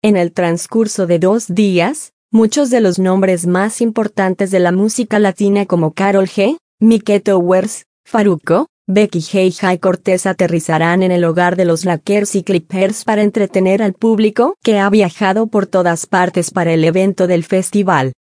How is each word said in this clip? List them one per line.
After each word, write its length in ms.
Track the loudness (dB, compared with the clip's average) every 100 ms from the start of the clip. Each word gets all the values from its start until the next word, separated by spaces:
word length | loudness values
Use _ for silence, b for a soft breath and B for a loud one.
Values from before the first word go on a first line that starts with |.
En 140 | 2 2
el 160 | 0
transcurso 720 | -2 -2 -2 -4 -2 -2 -2 -2
de 140 | 2
dos 340 | 2 0 -2
días, 600 | 0 2 2 -2 -4 -12 _ _
muchos 380 | 2 2 2 0
de 100 | 2
los 180 | 2 0
nombres 480 | 0 2 0 0 0
más 360 | -2 -2 -2
importantes 720 | -4 -2 -4 -2 -2 -2 -2
de 100 | 0
la 100 | 2
música 480 | 2 0 -2 -2 0
latina 460 | 0 0 0 0 0
como 260 | 0 -2
Karol 360 | -2 0 2 0
G, 300 | 0 -2 -2 _ _
Mickey 400 | 2 2 2 0
Towers, 640 | 2 0 2 0 0 -8 -18 _ _
Farruko, 640 | 0 2 0 0 0 0 _ -2
Becky 320 | 0 2 -2
G 280 | -4 0 0
y 40 |
Jhay 260 | 0 -2 0
Cortez 480 | -2 -2 -2 -2 -2
aterrizarán 760 | -2 0 -2 -2 0 2 2
en 80 | 2
el 140 | 2 0
hogar 320 | 2 0 0
de 80 | 0
los 180 | 0
Lakers 520 | -2 -4 -2 -2 0 -4
y 80 |
Clippers 600 | -2 -4 -2 -2 -2 -2
para 180 | -4 0
entretener 640 | 0 0 -2 0 0 0
al 100 | -2
público 600 | -2 0 2 0 0 -2 0
que 160 | -2 0
ha 100 | 2
viajado 580 | 2 0 -2 -2 0 0
por 200 | -2 -2
todas 400 | 0 0 -2 -2
partes 440 | -2 0 -2 -4
para 200 | -2 0
el 140 | 2 2
evento 420 | 2 0 0 0
del 160 | 0
festival. 680 | 0 -4 -2 -2 0 0 -2 -6